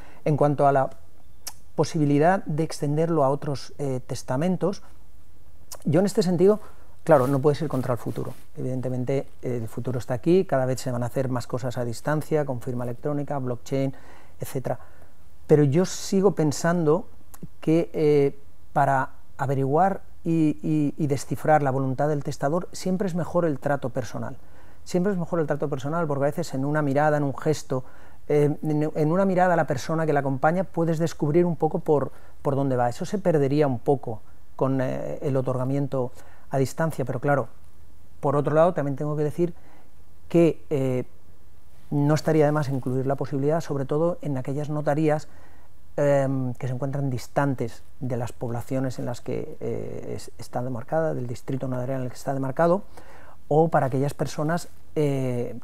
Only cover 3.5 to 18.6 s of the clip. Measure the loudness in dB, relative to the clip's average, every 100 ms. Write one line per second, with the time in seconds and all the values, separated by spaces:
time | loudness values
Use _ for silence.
3.5 | -4 -6 -6 -4 -4 -4 -6 -2 0 0
4.5 | 0 0 -2 -8 -8 -8 -8 -8 -8 -8
5.5 | -8 -8 -4 2 2 4 2 2 6 6
6.5 | 4 -2 -8 -8 -4 4 6 6 4 4
7.5 | 2 0 -2 0 -2 -4 -6 -6 -8 -8
8.5 | -6 -4 -4 -4 -4 0 -2 -2 -6 -4
9.5 | -4 -4 -6 -4 -4 -2 0 4 4 4
10.5 | 2 2 0 -2 -2 -2 -2 0 -2 -2
11.5 | -4 -2 -2 -4 -2 0 0 2 0 0
12.5 | -4 -4 -4 -4 -4 -4 -2 -2 -4 -2
13.5 | -4 -2 0 -2 -4 -10 -10 -10 -8 -4
14.5 | -4 -2 -4 -6 -8 -8 -8 -8 -4 6
15.5 | 6 6 4 2 -2 0 4 4 4 0
16.5 | 2 2 4 4 4 0 -8 -8 -8 -8
17.5 | -4 2 4 2 2 4 6 4 0 -8
18.5 | -8